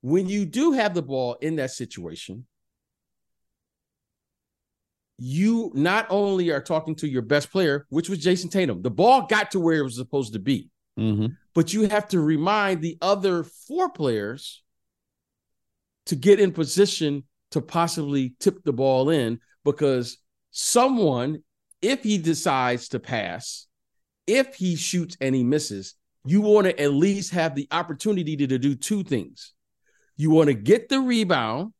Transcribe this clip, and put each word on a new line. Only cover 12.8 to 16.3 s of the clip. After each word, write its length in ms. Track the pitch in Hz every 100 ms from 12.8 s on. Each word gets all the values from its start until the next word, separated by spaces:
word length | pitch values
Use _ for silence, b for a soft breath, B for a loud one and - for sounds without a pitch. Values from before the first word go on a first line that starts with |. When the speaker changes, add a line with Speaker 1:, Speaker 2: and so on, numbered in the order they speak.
Speaker 1:
the 160 | 165 160
other 440 | 185 202 190 175
four 460 | 156 - - 311 370
players 720 | - 147 113 104 135 - - _ _ _ _ _ _ _ _ _ _ _ _ _ _ -
to 100 | 151
get 240 | 165